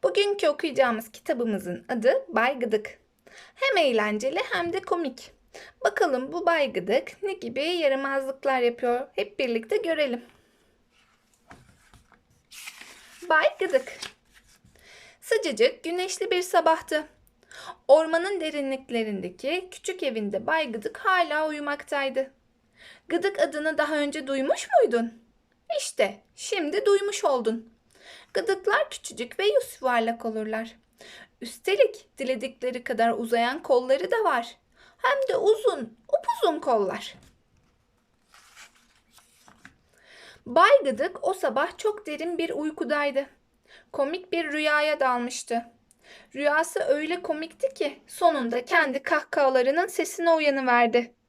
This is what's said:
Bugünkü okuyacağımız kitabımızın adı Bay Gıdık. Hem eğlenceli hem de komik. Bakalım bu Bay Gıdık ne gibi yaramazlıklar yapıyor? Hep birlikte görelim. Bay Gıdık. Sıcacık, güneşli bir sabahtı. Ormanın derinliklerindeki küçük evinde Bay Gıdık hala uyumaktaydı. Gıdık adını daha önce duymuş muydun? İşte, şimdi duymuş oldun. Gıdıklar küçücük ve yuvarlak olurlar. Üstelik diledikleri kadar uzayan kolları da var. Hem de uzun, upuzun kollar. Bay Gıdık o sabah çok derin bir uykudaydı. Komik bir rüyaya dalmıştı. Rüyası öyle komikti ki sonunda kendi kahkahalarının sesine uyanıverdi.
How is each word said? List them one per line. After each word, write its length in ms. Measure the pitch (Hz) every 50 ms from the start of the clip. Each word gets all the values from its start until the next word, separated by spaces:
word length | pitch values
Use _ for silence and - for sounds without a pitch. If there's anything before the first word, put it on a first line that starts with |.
Bugünkü 460 | - 403 - - 403 202 202 202 - 311
okuyacağımız 640 | 294 302 - 320 254 247 262 240 233 214 226 -
kitabımızın 720 | - - _ - 311 233 240 226 208 196 196 180 180 - - -
adı 360 | - 226 214 247 311 539 539 -
Bay 300 | - 220 226 254 294 254
Gıdık. 400 | 240 226 214 208 208 - - _ _ _ _ _ _ - - - - - _
Hem 220 | - 523 539 508
eğlenceli 640 | 381 320 269 240 220 208 214 208 214 240 269 294 370 - -
hem 200 | 440 359 339 339
de 80 | 339 381
komik. 520 | 370 - 359 339 339 269 262 - - - _ _ _ _ _ - - - _ _ 508
Bakalım 480 | 523 508 - 427 330 262 254 262 277
bu 140 | 302 349 359
Bay 260 | 339 330 320 285 247
Gıdık 500 | - 185 175 196 208 285 320 - - _
ne 100 | - 392
gibi 300 | 392 - - 233 233 262
yaramazlıklar 1000 | 285 320 359 349 320 277 269 262 277 277 277 269 269 262 269 269 - 277 262 254
yapıyor? 480 | 247 240 240 240 - 240 240 247 262 -
Hep 260 | _ - 415 403 - -
birlikte 380 | 277 240 233 226 226 - 403
görelim. 480 | 427 - 339 320 302 294 269 240 233 240 - _ _ _ _ _ _ _ _ _ _ _ _ _ _ _ _ _ _ _ _ _ _ _ _ - - _ _ _ _ _ _ _ - _ _ _ _ _ _ _ _ _ _ - - - - - - - - - - - - - - 349 359
Bay 180 | 320 311 302 302 - -
Gıdık. 320 | 392 349 - 262 262 - - - - - - _ _ _ _ - _ _ _ _ _ - _ _ _ - - - - - - _
Sıcacık, 640 | - - 466 427 415 330 240 202 226 277 - - -
güneşli 460 | 320 339 359 359 381 370 - 392 -
bir 120 | - 359
sabahtı. 640 | 359 - - 349 320 320 320 320 - - 311 302 311 - _ _ _ _ _ _ _ _ - - - - - _ _ -
Ormanın 520 | 269 311 320 320 320 330 339 392 403 370
derinliklerindeki 1300 | 320 311 302 294 277 269 269 262 262 - 240 233 226 214 208 190 185 180 180 - - 269 320 370 359 370
küçük 320 | - - - - 370 359
evinde 440 | 339 277 226 220 208 202 202 190 233
Bay 260 | 269 311 320 311 262
Gıdık 260 | 220 233 208 - - -
hala 500 | - - 381 359 349 302 294 302 311 311
uyumaktaydı. 840 | 302 294 294 285 285 285 - - 302 285 277 269 254 262 269 269 _ _ _ _ _ _ _ _ _ _ - - - - _ -
Gıdık 320 | - 349 370 392 392 -
adını 380 | 302 285 - 302 302 311 311 -
daha 180 | 302 285 311
önce 300 | 302 294 285 277 311 269
duymuş 420 | 262 277 269 262 294 - - - - 784 679
muydun? 420 | 494 269 233 233 226 233 - - _ _ _ _ _ _ _ _ _ _ 679 587
İşte, 440 | - - - - 214 196 202 - _ _ _
şimdi 520 | - - - - 392 320 294 302 415 -
duymuş 380 | 403 403 392 403 403 392 - -
oldun. 520 | 330 277 254 226 220 220 226 220 - _ _ _ _ _ _ - - - - - _ _
Gıdıklar 560 | - 339 349 392 381 370 427 370 539 622 -
küçücük 480 | - - - - 220 - 247 233 - -
ve 60 | 381
yuvarlak 800 | 415 - 539 494 - - - 254 262 247 233 226 226 233 226 -
olurlar. 520 | 226 214 220 214 214 214 220 226 226 - _ _ _ _ _ - - - - - _ _ _
Üstelik 800 | - 226 - - _ - 392 508 523 427 - - - _ _ -
diledikleri 640 | 269 247 262 226 240 262 262 _ - 254 240 247 247
kadar 260 | - 254 214 233 233
uzayan 520 | 226 - 240 226 240 233 233 240 254 320
kolları 480 | - - 277 254 254 254 269 277 359 381
da 140 | 466 453 440
var. 320 | 359 285 240 233 - - _ _ _ _ _ - - _
Hem 220 | _ - 480 554 554 539 523
de 80 | 392
uzun, 600 | - - 392 440 427 - 480 349 294 226 226 - _ _ -
upuzun 520 | - 679 - - 960 932 554 359 311 330
kollar. 540 | - 294 240 214 202 185 - - - - - - - - _ _ _ _ _ _ _ _ _ _ _ _ _ _ _ _ _ _ _ _ _ - _ _ _ - - - _ _ _ _ _ _ _ _ _ - _ _ _ _ _ - - _ _ - _ _ _ _ _ _ _ _ - - - - - - _
Bay 360 | - 247 320 359 415 571 554 403
Gıdık 440 | 277 226 208 285 370 370 - - 359
o 60 | 381
sabah 440 | - - 285 220 262 294 359 - -
çok 280 | - 427 415 415 -
derin 320 | 311 302 285 311 349 349 320
bir 120 | 330 330
uykudaydı. 760 | - 277 302 311 311 - 330 233 302 294 190 - 254 269 277 269 _ _ _ _ _ _ _ _ - - _ _
Komik 400 | - - 277 277 330 370 370 -
bir 200 | - 339 330 302
rüyaya 480 | 285 302 302 302 294 302 302 302 302 302
dalmıştı. 640 | 277 262 247 247 240 247 254 - - - 233 233 233 - _ _ _ _ _ _ _ - - - - _ _
Rüyası 460 | 262 285 294 285 311 330 320 - 427
öyle 420 | - - 269 294 311 311 349 359
komikti 520 | 359 - 311 302 320 330 - _ - 539 539
ki 280 | - 349 285 285 - _
sonunda 580 | _ - - 370 339 311 277 247 233 233 247 247
kendi 380 | - 339 339 311 277 254 277
kahkahalarının 840 | - - 330 294 - _ - 320 285 269 262 254 247 262 277 330 370
sesine 440 | 370 - - 330 - - - 339 339
uyanıverdi. 840 | 330 320 302 294 277 277 262 254 240 240 240 233 220 240 240 240 _ _ _